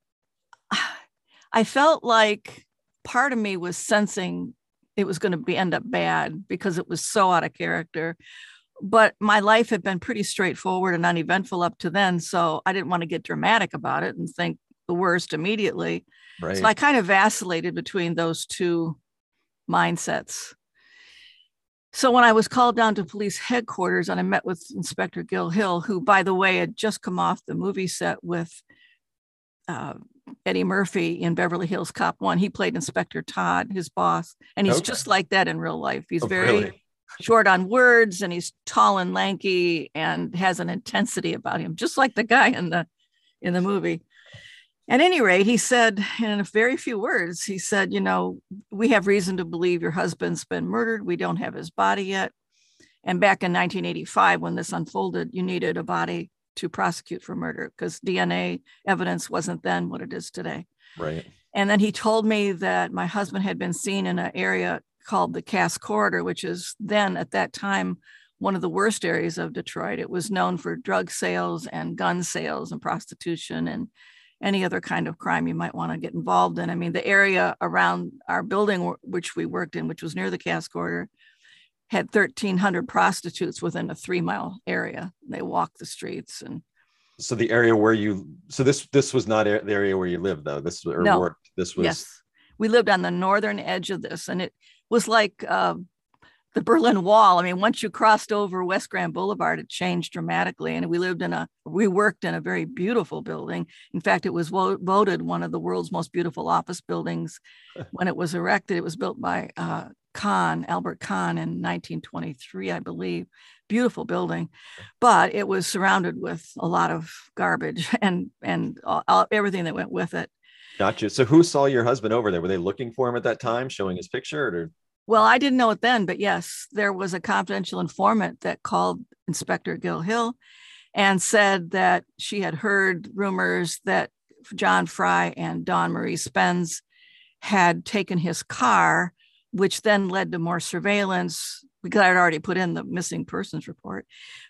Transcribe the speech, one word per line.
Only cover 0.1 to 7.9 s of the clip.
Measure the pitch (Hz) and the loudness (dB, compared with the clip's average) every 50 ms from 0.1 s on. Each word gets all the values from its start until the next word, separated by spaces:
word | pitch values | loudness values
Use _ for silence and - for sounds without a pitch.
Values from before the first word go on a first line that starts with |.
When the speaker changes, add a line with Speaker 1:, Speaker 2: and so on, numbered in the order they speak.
| _ _ _ _ _ _ _ _ - _ _ _ | _ _ _ _ _ _ _ _ -20 _ _ _
Speaker 1:
<sighs> | - - - - - - - _ _ _ _ _ _ _ _ _ | -4 -2 -2 -4 -8 -12 -18 _ _ _ _ _ _ _ _ _
I | - 226 220 | 2 2 2
felt | - - 269 285 320 320 - - | 2 2 4 6 6 4 4 2
like | 240 226 226 214 214 208 208 _ - - - _ _ _ _ _ _ _ _ _ | 4 6 6 6 4 4 -2 _ -16 -20 -20 _ _ _ _ _ _ _ _ _
part | - - 247 262 285 262 | -4 0 0 2 2 0
of | 226 | 0
me | 214 202 190 175 | -2 -2 -2 -4
was | 170 180 170 | -4 -6 -6
sensing | - - - 220 208 208 185 - 202 180 180 175 175 180 - - _ _ _ _ _ _ _ _ | -6 -2 2 2 2 2 2 -2 -4 -4 -4 -4 -6 -8 -8 -12 _ _ _ _ _ _ _ _
it | - 196 | -2 -2
was | 190 185 160 | -2 -2 -2
gonna | - 202 175 | 0 -2 -2
be, | 156 - - 175 - | -2 -2 -2 0 0
end | 190 175 160 | 0 0 0
up | - - | -2 -4
bad | - 214 180 170 165 165 160 151 - 156 170 196 - | -4 -2 -2 0 0 0 0 0 -2 -6 -10 -8 -8
because | - 175 - 202 165 175 | -8 -4 -4 -2 -2 -2
it | - - | -4 -4
was | 170 156 | -6 -6
so | - - - 220 196 185 | -6 -2 2 4 4 6
out | 180 165 165 | 4 2 2
of | 160 - | -2 -6
character. | _ 170 170 170 170 160 - | _ -4 -4 -4 -4 -4 -6